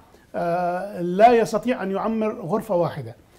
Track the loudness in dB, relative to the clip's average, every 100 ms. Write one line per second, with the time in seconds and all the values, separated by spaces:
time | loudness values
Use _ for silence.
0 | -20 -20 _ -6 -4 -2 -2 -4 -8 -6
1 | -4 6 8 8 2 -2 -2 -4 -4 -4
2 | -2 -2 -4 -6 -4 -4 -2 -2 -2 -4
3 | -12 -16 _